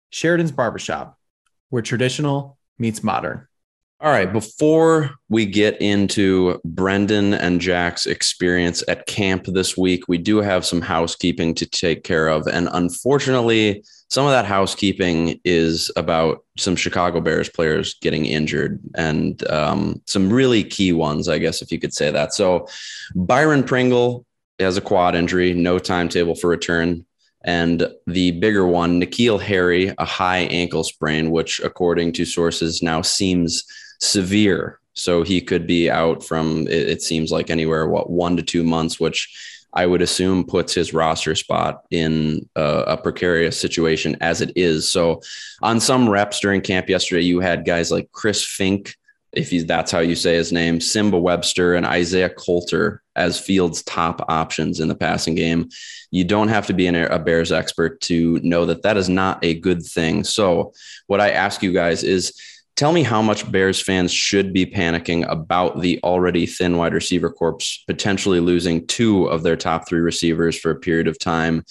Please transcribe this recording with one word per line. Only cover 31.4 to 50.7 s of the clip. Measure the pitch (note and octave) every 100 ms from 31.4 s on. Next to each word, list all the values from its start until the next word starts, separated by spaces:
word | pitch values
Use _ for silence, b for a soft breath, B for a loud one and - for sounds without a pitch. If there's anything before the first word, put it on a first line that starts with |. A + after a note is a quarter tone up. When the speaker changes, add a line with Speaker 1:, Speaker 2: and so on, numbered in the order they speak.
| E2 -
Speaker 2:
according | - - F2 E2+ E2+
to | E2+
sources | E2+ - E2+ D#2+ E2 E2
now | E2 D#2+
seems | - - F#2+ F2+ E2 - - B B B
severe. | - G#2 F2+ G#2 G2+ E2 - - _
So | - - E2+
he | E2 F#2
could | - F2+ E2+
be | F2 E2
out | E2 E2 -
from, | - D#2+ D#2+ D#2+ -
it, | E2 -
it | E2
seems | - D#2+ D#2+
like | D#2+ E2
anywhere, | E2 D#2+ D#2+ D#2+
what, | E2 E2
one | E2+ F2 F2
to |
two | E2 F2
months, | E2 E2 E2+ -
which | D#2+ - - B B B B
I | - F2+
would | F2+
assume | F2 - F#2 F#2 F2
puts | F#2 E2
his | F2+ E2
roster | D#2+ D#2+ D#2+ D#2 D#2
spot | - E2+ E2 D2+ _
in | E2+ D#2+ D#2+ D#2 D2+ - -
a, | D2+ D2+ -
a | D#2
precarious | E2+ - F2+ E2 E2 -
situation | F2+ - D#2+ D#2+ E2 -
as | E2 D#2+
it | D#2+ E2+
is. | F2+ D#2+ -
So | F#2 E2+ D#2 B B B B
on | G#2+ A2+
some | A2+ B2+ A#2
reps | G2+ G#2 -
during | G2+ G2
camp | F#2 F#2 F2+
yesterday, | F2+ - F2+
you | F2 F2
had | F#2 E2+ E2+
guys | E2+ E2
like | F2 -
Chris | - G#2+ G2
Fink, | - - F#2+ G2 - - b b _
if | - D#2+
you, | F2 E2
that's | D#2+ E2
how | F2+
you | E2+ E2+
say | F2+ E2+
his | E2
name, | E2+ E2+